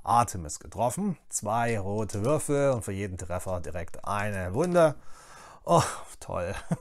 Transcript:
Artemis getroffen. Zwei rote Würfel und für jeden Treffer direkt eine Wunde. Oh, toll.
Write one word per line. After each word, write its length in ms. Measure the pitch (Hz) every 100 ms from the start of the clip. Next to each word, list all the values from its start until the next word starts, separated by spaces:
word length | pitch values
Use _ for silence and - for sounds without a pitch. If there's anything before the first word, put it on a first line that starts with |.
Artemis 560 | - 117 120 95 76 -
getroffen. 580 | - 92 120 175 208 151 -
Zwei 500 | - 101 113 117 113
rote 440 | 95 104 110 101
Würfel 480 | 113 151 - 143 139
und 140 | 123 -
für 80 |
jeden 240 | 98 101 92
Treffer 420 | 90 90 - 90
direkt 460 | 80 85 85 - -
eine 480 | 101 104 101 90
Wunde. 420 | 104 180 175 160 - - - - - - - -
Oh, 180 | 170 - - - -
toll. 340 | - 90 87 - - 175